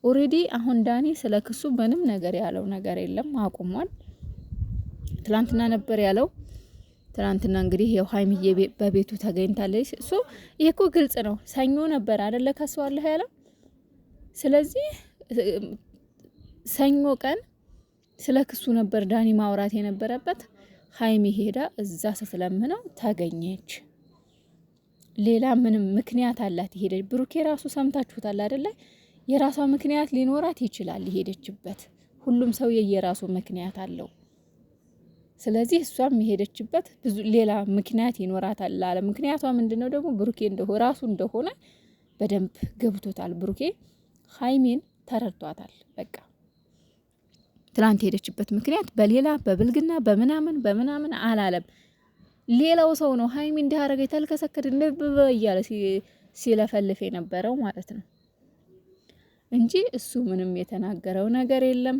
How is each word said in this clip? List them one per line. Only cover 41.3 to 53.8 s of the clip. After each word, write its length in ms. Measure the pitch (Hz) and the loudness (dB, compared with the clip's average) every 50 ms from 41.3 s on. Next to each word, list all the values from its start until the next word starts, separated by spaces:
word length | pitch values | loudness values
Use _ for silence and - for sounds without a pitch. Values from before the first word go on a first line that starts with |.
| - 220 269 370 523 _ _ _ _ _ _ _ _ _ _ _ _ _ | -2 -4 -4 -4 -8 _ _ _ _ _ _ _ _ _ _ _ _ _
በደንብ 300 | 208 - 196 196 185 - _ - - - - | -2 0 0 0 -2 -4 _ -8 -10 -10 -6
ገብቶታል። 560 | - 240 226 196 196 - 202 185 - 180 175 175 | -2 -2 -2 -2 -2 -8 -10 -10 -8 -8 -8 -8
ብሩኬ 280 | 170 185 190 196 - 269 339 415 _ _ _ _ _ _ _ _ _ _ _ - | -6 -6 -6 -4 -4 -4 -6 -6 _ _ _ _ _ _ _ _ _ _ _ -12
ሀይሚን 460 | - 254 247 269 277 262 247 240 294 - _ _ _ _ | -4 -2 2 4 4 4 4 2 0 -4 _ _ _ _
ተረድቷታል። 640 | - 254 220 240 202 180 _ - 151 160 - - - _ _ _ _ _ | -6 -4 -4 -4 -4 -8 _ -12 -14 -12 -14 -16 -20 _ _ _ _ _
በቃ 200 | - - - - - _ _ _ _ _ _ _ _ _ _ _ _ _ _ _ _ _ _ _ _ _ _ _ _ _ _ _ _ _ _ _ | -14 -14 -14 -14 -20 _ _ _ _ _ _ _ _ _ _ _ _ _ _ _ _ _ _ _ _ _ _ _ _ _ _ _ _ _ _ _
ትላንት 260 | - 220 220 208 202 | 4 6 6 6 4
የሄደችበት 480 | 226 190 - 202 - - - - 208 - | 2 0 0 -2 -6 -8 -8 -8 -6 -4
ምክንያት 360 | 208 208 - 285 311 392 392 - _ | -4 -2 0 0 0 0 -2 -2 _
በሌላ 340 | 226 214 208 226 262 277 302 302 | 4 4 6 6 4 4 2 0
በብልግና 540 | 294 - - 190 180 214 240 240 294 320 320 339 320 | 0 0 0 2 4 2 2 4 2 2 2 0 0
በምናምን 560 | 226 214 208 202 240 269 302 311 311 339 320 285 | 2 4 4 4 4 2 2 0 -2 -2 -2 -2
በምናምን 520 | 233 214 202 220 247 277 294 294 302 311 277 - | 0 0 0 0 0 -2 -2 -4 -4 -6 -6 -2
አላለም። 440 | - 226 226 214 202 185 180 175 175 - _ _ _ _ _ _ _ _ _ _ - _ _ _ _ | -2 0 0 2 0 0 -2 -2 -6 -10 _ _ _ _ _ _ _ _ _ _ -20 _ _ _ _
ሌላው 420 | - 233 240 294 320 330 339 320 320 320 | 2 4 4 6 6 6 6 6 4 4
ሰው 180 | 311 311 285 262 | 4 2 2 2
ነው 140 | 240 233 | 2 0
ሀይሚ 280 | 240 247 294 302 302 302 | 0 -2 -2 -2 -2 0
እንዲህ 220 | 302 294 277 294 | 0 0 0 2
አረገ፣ 220 | 311 | 0